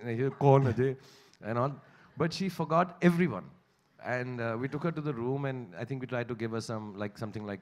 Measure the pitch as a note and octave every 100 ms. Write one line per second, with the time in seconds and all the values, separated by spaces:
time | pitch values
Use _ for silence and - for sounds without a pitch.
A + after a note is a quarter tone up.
0 | A#2 A#2 C3+ - C#3+ C3+ C3 G#2+ C3 C3
1 | - - - - G#2 A#2 C3 C#3+ - -
2 | - - E3 - F#3+ - D#3+ D#3+ F#3 -
3 | F3 E3+ F3+ G2 C#2 - _ _ _ _
4 | - B2 B2 B2 A#2 A2+ C3+ D3 E3+ D#3
5 | D3+ A#2+ A#2+ C#3 C#3 C3 G#2+ F2 A#2 C3+
6 | B2 B2+ A#2 A#2 A2+ A2+ G#2+ A2 G#2+ G2
7 | G#2 - A2 G#2 G#2 G2